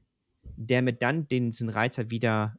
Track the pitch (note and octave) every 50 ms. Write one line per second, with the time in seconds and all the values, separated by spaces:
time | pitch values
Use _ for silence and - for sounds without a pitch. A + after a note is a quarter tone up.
0 | _ _ _ _ _ _ _ _ _ - - - A2 A#2 B2+ B2 B2+ B2+ A#2+ -
1 | B2 B2 D3+ E3 D3 - C3 B2+ A#2+ A#2 A2+ - A#2+ A2+ G#2+ G#2+ A2+ B2 - -
2 | G#2+ A2+ A#2 A#2 B2 A2+ A2 G#2+ G#2+ G#2+ A2